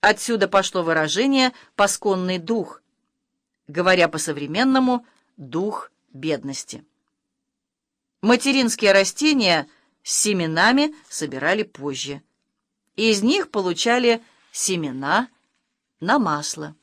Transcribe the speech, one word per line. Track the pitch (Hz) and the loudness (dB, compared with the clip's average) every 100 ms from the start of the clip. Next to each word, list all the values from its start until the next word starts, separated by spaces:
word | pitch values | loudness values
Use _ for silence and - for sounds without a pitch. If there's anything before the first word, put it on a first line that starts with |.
Отсюда | 202 202 - 226 190 | 2 0 -2 -2 2
пошло | 196 185 190 | 2 0 -4
выражение | 165 160 156 170 269 269 254 254 - - | -2 0 0 0 2 2 2 -2 -18 0
«пасконный | 202 - 208 190 180 185 | 0 2 -2 -2 -2 -4
дух», | 165 226 170 - _ _ _ _ _ _ _ _ - | -2 -4 -4 -12 _ _ _ _ _ _ _ _ -10
говоря | 151 180 180 170 | -2 2 4 4
по-современному | 165 165 143 147 170 262 262 254 247 - _ _ _ | 0 -6 -6 -6 -2 2 2 2 0 -4 _ _ _
«дух | 135 156 196 208 - _ _ | -8 -6 -4 -6 -14 _ _
бедности». | 135 156 143 135 135 - - _ _ _ _ _ _ _ _ _ _ _ _ _ _ | -10 -4 -4 -4 -10 -12 -18 _ _ _ _ _ _ _ _ _ _ _ _ _ _
Материнские | 202 240 277 269 240 - 208 | 2 2 2 2 0 2 4
растения | 196 196 - 302 285 202 165 147 _ _ _ | 4 4 0 2 2 4 2 0 _ _ _
с | - | -6
семенами | - 214 196 165 160 202 262 302 302 _ | -2 0 0 0 2 4 4 0 -4 _
собирали | - 151 135 147 202 | -10 -8 -4 -2 -2
позже. | 208 - 143 135 131 143 _ _ _ _ _ _ _ - | -4 -8 -8 -8 -10 -12 _ _ _ _ _ _ _ -2
Из | 220 208 | 0 2
них | 214 381 349 | 2 0 -2
получали | 208 185 170 240 240 240 226 _ _ _ | -4 -2 -2 0 2 2 0 _ _ _
семена | - - 180 151 131 135 185 254 _ _ _ _ _ _ _ | -8 -4 -2 -4 -6 -2 0 -2 _ _ _ _ _ _ _
на | 170 277 | -2 0
масло. | 190 147 147 - 151 156 | 0 -2 -6 -10 -12 -16